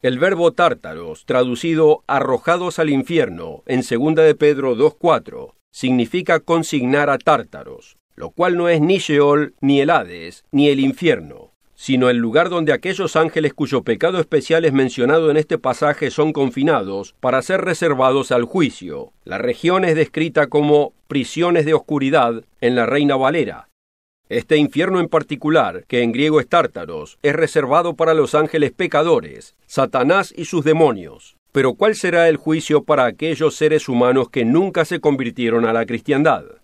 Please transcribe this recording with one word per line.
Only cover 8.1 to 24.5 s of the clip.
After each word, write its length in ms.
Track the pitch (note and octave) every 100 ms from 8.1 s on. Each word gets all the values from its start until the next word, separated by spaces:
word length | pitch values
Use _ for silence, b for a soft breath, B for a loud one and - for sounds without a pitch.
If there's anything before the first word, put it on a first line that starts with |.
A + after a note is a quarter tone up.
lo 160 | - D#2+
cual 260 | - F3+ F3
no 120 | F3
es 120 | E3
ni 180 | D3+ F#3+
Sheol, 560 | - D3 C#3+ D3 D3 _
ni 200 | C#3 C#3
el 100 | C#3+
Hades, 540 | D#3+ F#2 F2 E2 - _
ni 160 | C#3+ D3
el 100 | C#3
infierno, 720 | C3+ C3+ E3+ A#2 D2+ - - _ _
sino 360 | _ - C3 B2+
el 60 | A#2+
lugar 320 | A#2 A#2+ C#3
donde 240 | F3 D3+
aquellos 440 | C3 F#3 F#3+ F3+ D#3
ángeles 380 | E3 E3 D3+
cuyo 280 | - C#3 C3
pecado 380 | - A2 E3 F#3
especial 440 | D#3+ D3+ - D#3+
es 80 | E3
mencionado 600 | C3+ C3 B2 B2 D#3+ D#3
en 40 | D3+
este 220 | D3+ -
pasaje 540 | C3 A#2+ D3+ D3 C#3
son 200 | - D#3
confinados 840 | D3+ C3+ C3+ D3 C#3 G2 G2 G2 _
para 240 | B2+ C3
ser 200 | - F#3+
reservados 680 | F#3 E3 E3+ C3+ C3 C3+ B2+
al 140 | B2
juicio. 680 | A#2 F#3+ C#3 - F2+ C#2+ - _
La 140 | - G2
región 460 | A#2+ A#2+ E3 F#3
es 120 | F#3 D#3+
descrita 500 | D3+ - D#3+ D#3 C#3+
como 460 | D3 D3 D3 D3 _ _
prisiones 580 | C#3+ A#2+ D#3 F3 E3+ D3+
de 80 |
oscuridad 680 | D#3 - D3+ C3+ D3+ A#2+ A2+ - _
en 160 | A#2+ B2
la 100 | A2+
Reina 300 | D3 C#3+ C3+
Valera, 520 | C3 E3 A2 - - _ _ _ _ _ _
este 300 | A2+ -